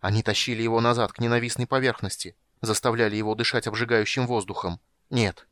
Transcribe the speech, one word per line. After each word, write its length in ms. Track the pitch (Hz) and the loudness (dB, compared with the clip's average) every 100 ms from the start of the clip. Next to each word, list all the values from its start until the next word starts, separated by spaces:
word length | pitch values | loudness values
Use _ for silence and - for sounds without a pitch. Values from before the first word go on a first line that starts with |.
Они 220 | 95 107 | 0 0
тащили 400 | 110 104 - 113 | 2 0 0 0
его 180 | 113 113 | 2 4
назад, 320 | 117 120 113 | 4 4 0
к 60 | - | 0
ненавистной 480 | 117 120 117 - 123 | 0 0 0 -4 -2
поверхности. 720 | 135 127 117 101 - 87 - _ _ | 0 0 -2 -4 -8 -12 -16 _ _
Заставляли 560 | 110 107 123 117 110 104 | -4 0 0 2 2 2
его 180 | 107 | -2
дышать 320 | 107 117 120 110 | -2 0 -2 -2
обжигающим 600 | 107 117 117 107 - 123 | -4 0 2 2 0 0
воздухом. 540 | 120 98 101 92 87 _ _ - | 0 -2 -4 -4 -6 _ _ -4
Нет, 380 | 127 104 - - | 0 0 -2 -14